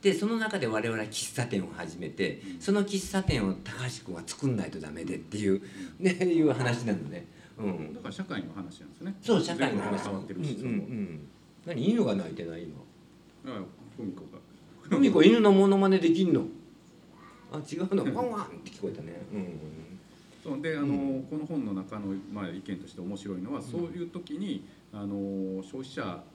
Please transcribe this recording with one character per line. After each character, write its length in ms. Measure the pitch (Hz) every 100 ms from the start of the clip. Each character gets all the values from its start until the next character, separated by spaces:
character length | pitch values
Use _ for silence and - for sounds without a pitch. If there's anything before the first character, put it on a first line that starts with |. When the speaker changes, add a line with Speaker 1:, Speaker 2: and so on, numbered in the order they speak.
Speaker 1:
で、 100 | 196
そ 140 | 185 208
の 100 | 226
中 220 | 220 196
で 80 | 123
我 200 | 110 117
々 140 | 113
は 60 | 107
喫 280 | - - -
茶 120 | 120
店 160 | 104
を 40 | 85 -
始 220 | 82 85
め 120 | 82
て、 340 | - 87 - -
Speaker 2:
う 40 | 90
ん。 40 |
Speaker 1:
そ 100 | -
の 140 | 208 202
喫 260 | 196 185
茶 120 | 196
店 260 | 190 120 95
を 60 | -
高 280 | - - 127
橋 200 | - -
君 80 |
は 80 | 82
作 220 | 82 - 139
ん 100 | 113
な 120 | 80
い 20 |
と 100 | -
ダ 120 | 76
メ 120 | 78
で 120 | 82 87
っ 20 |
て 220 | 80 104
い 100 | 101
う、 140 | 98 - - 277 -
Speaker 2:
う 40 |
ん。 20 | 185
Speaker 1:
ね、 60 |
い 280 | 180 185 165
う 100 | 151
話 300 | 127 123 117
な 100 | 117
の 60 | 92 71
ね。 160 | 87 - - - -
う 60 |
ん。 300 | 104 87 76 73
Speaker 2:
だ 60 |
か 80 | -
ら 40 |
社 100 | -
会 200 | 190 123
の 100 | 90
話 280 | 101 87 -
な 40 | -
ん 60 |
で 60 | -
す 40 |
ね。 140 | 180 196
Speaker 1:
そ 180 | - 196
う、 40 |
社 140 | - -
会 180 | 135
の 80 | 104
話。 220 | 101 101
Speaker 2:
全 0 |
部 60 | 104
変 40 |
わ 60 | 98
っ 40 | -
て 60 | 90
る 100 | 151
し、 60 |
Speaker 1:
う 100 | 107
ん 0 |
う 60 | 123
ん 0 |
う 60 | 107
ん。 540 | - 120 95 78 73 - - -
Speaker 2:
そ 60 | 170
の 40 | 151
Speaker 1:
何、 140 | 170
犬 160 | 233 147
が 100 | 98
鳴 120 | 85
い 40 |
て 120 | 80 82
な 100 | 82
い、 80 | 85
今？ 100 | 71 - - - - - - 131
Speaker 2:
あ、 160 | 113 92 - - -
ふ 60 |
み 80 | 107
こ 100 | 87 -
が。 60 | - - - - -
Speaker 1:
ふ 180 | - -
み 100 | -
こ、 140 | -
犬 160 | 175 233
の 120 | 208
モ 160 | 196 196
ノ 120 | 196
マ 100 | 196
ネ 80 | 190
で 160 | 165
き 100 | 170
ん 80 | 185
の？ 140 | 139 - - - - - - - - - - -
あ、 60 | -
違 200 | - 147
う 180 | 185 196
の。 80 |
Speaker 2:
う 40 | 135
ん。 60 |
Speaker 1:
ワ 80 | 175
ン 80 | 247
ワ 120 | 214
ン 20 |
っ 40 | - -
て 60 | -
聞 120 | -
こ 80 | -
え 20 | -
た 60 |
ね。 180 | 80 85 95
う 40 | 104
ん 20 |
う 20 |
ん。 80 | 90 80 78 80 80 190 - - - -
Speaker 2:
そ 120 | - 202
う、 60 |
で、 160 | 165 156
あ 40 |
の、 40 | 143
Speaker 1:
う 320 | 139 139 131
ん。 60 |
Speaker 2:
こ 140 | 135 151
の 80 | 156
本 180 | 160 113
の 80 |
中 240 | 98 95 107
の、 160 | 101 95 95
ま 120 | 104
あ、 60 | 92
意 120 | 90
見 160 | 92 95
と 100 | -
し 60 |
て 80 | -
面 160 | 90 98
白 180 | 101 90
い 60 |
の 100 | 101
は、 80 | 143
Speaker 1:
う 40 |
ん。 20 | 123
Speaker 2:
そ 140 | 165
う 20 | 170
い 180 | 170
う 40 | 170
時 300 | 185 - 294
に、 260 | 202 131 - - -
あ 100 | 104
の、 600 | 101 101 98 98 95 95
消 160 | 95 127
費 120 | 131
者 320 | - 110 85 -